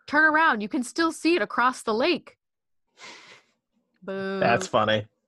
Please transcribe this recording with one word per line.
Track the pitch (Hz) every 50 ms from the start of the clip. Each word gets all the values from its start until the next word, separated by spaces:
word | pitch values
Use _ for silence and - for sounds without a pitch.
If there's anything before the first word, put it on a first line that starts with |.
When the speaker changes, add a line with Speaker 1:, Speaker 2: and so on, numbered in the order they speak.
| _ -
Speaker 1:
"Turn | - 302 311
around, | 311 302 311 330 320 262 214
you | 202 214
can | - 254 240
still | - - - 330 330
see | 302 - - 311 339
it | 285
across | 208 - - - 240 254 254 - -
the | - 214
lake." | 220 269 339 330 - - - - _ _ _ _ _ _ _ _ _ _ _ _ _ - - - - - - - - _ _ _ _ _ _ _ _ _ _ _ _ 185
Boo. | 190 190 196 196 190 196 190
Speaker 2:
That's | 190 - 117 113 - -
funny. | - 117 107 107 107 110 107 - _ _ _